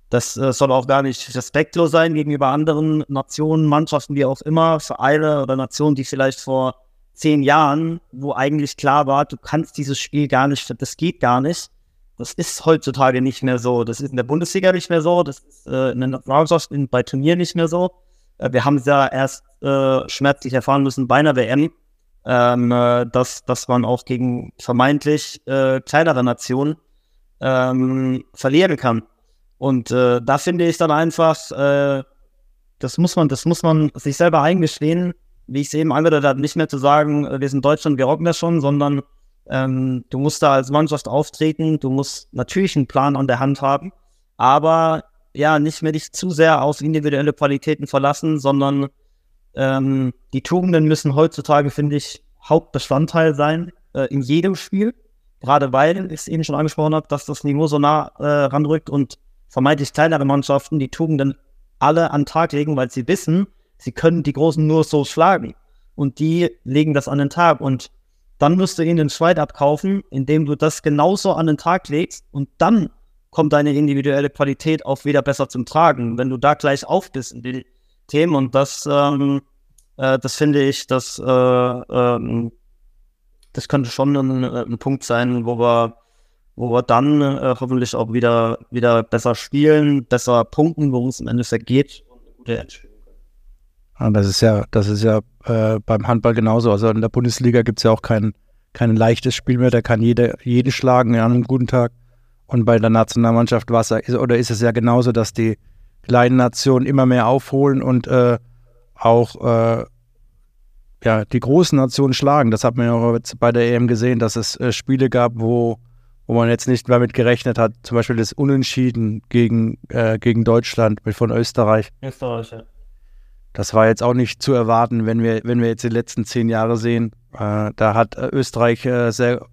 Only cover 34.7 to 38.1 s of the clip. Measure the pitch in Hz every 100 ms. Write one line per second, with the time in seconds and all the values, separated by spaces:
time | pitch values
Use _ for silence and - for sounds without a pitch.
34.7 | - 151 170 180 175 _ _ - 131 143
35.7 | 151 160 139 160 151 143 131 147 170 156
36.7 | 139 139 147 151 147 139 131 139 139 135
37.7 | 151 160 135 131